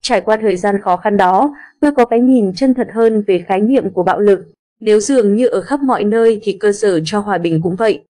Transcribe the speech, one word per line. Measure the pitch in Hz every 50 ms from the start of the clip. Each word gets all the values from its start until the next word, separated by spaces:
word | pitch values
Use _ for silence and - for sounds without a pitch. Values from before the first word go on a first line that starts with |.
| -
Trải | - 247 196
qua | 185 - 220 220
thời | 214 214 185
gian | 180 180 202 202 196 202
khó | 190 180
khăn | 175 175 214 202
đó, | 202 196 180 185 190 254 294 285 - - - _ _
tôi | - 294 285
có | 285 240
cái | 233 233 233
nhìn | 247 254 262 247 208 190 185
chân | 180 269 262 254
thật | 247 226 190 185
hơn | 220 226 226 220 214 208
về | - 190 175 175 -
khái | 196 190
niệm | 208 220 269 262 196 196
của | 185 190 175
bạo | 180 185 -
lực. | 208 208 196 185 - - _ _ _ _ _ _
Nếu | 220 214 208 214
dường | 208 - 277 262 214 202 202
như | 220 254
ở | 240 - 196
khắp | 175 - 269 285 277
mọi | 262 240 175 190
nơi | 208 220 226 226 226 226 208 214
thì | 208 202
cơ | 185 - 208 202
sở | - - 208 185 165 160
cho | 156 208 208
hòa | 202 208 196 175
bình | 170 170 160 160 165
cũng | 185 175
vậy. | 185 226 220 180 143 _ _